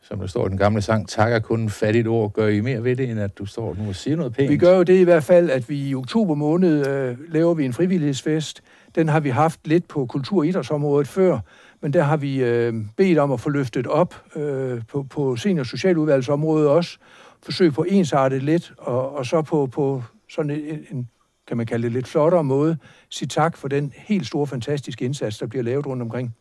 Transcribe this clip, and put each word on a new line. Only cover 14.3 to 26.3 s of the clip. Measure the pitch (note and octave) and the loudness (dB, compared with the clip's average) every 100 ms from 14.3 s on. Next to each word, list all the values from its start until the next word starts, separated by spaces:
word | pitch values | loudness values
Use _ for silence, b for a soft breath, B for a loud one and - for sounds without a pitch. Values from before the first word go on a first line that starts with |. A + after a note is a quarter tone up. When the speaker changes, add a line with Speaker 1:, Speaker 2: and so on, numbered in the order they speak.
| D#3+ | -8
Speaker 2:
øh, | D3 C3+ C3 A#2+ A2+ | -4 -4 -4 -6 -6
på, | C#3+ | -8
på | C#3 - C#3 B2 | -8 -4 -2 0
senior- | G#3 F3+ | 0 -2
og | A#2+ | -2
socialudvalgsområdet | B2 F#3+ E3+ D3+ C#3 C3 C#3+ D#3 D#3 D3 | -2 0 2 2 2 2 -2 2 2 4
også. | D3 F3 - B B B B | 4 2 -10 B B B B
Forsøg | - C#3+ F3+ | -12 2 2
på | C#3+ D#3+ | 2 0
ensartet | G3 E3+ D3 C3+ C3+ | 2 2 2 2 0
lidt, | C3+ E3 - - | 0 0 -2 -12
og, | - B2 C3 | -4 -2 -2
og | C#3+ B2 | -6 -2
så | E3+ | -2
på, | D#3 D#3 C3+ | 0 0 0
på | C#3 C#3 C3+ A#2+ _ _ | 0 -2 -2 -8 _ _
sådan | - D3+ | -6 -4
en, | D3 D3+ D#3 - | -4 -6 -10 -10
en, | D#3 B2 _ _ _ - | -10 -10 _ _ _ -10
kan | A#2+ | -6
man | A#2 | -4
kalde | A#2 | -2
det, | A#2+ | -2
lidt | A#2+ B2 | -4 -4
flottere | E3 D3+ F3+ | 0 2 2
måde, | D3 C3+ D3+ E3 B B B | 2 0 0 -2 B B B
sige | - D#3 | -10 -6
tak | - D#3 - | -2 -2 -2
for | C#3 | -4
den | C#3 D3 - | -4 -4 -10
helt | - G#3 B2+ | -4 -4 -2
store, | D3 C#3+ | -4 -4
fantastiske | C3+ A2+ D3 - B2+ | -6 -6 -6 -6 -6
indsats, | B2+ C#3+ A#2+ G#2+ | -6 -4 -6 -6
der | C3+ | -8
bliver | C3 | -4
lavet | A#2 C3 C#3 | -2 -2 -4
rundt | C3 | -6
omkring. | A#2 A2+ B2 | -6 -6 -8